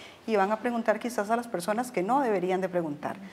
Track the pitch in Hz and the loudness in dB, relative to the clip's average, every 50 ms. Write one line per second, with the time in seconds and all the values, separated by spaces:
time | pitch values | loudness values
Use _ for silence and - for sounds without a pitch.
0 | - - - - - - 220 202 190 196 220 220 - 247 240 233 226 - 214 226 | -18 -18 -18 -12 -4 0 4 4 4 4 2 0 0 -2 -2 0 2 2 2 2
1 | - 240 233 - 202 202 226 233 233 240 - 175 170 - 208 214 - - - 185 | 0 -4 -2 -2 0 0 0 0 0 -2 -4 -4 -2 0 0 0 -2 -2 0 -2
2 | 175 196 247 277 285 233 214 185 175 185 185 180 190 185 180 180 170 156 147 143 | 0 2 2 2 4 4 2 2 2 2 0 0 0 0 0 0 -2 -2 -4 -6
3 | - 135 - - - - | -6 -8 -8 -8 -12 -16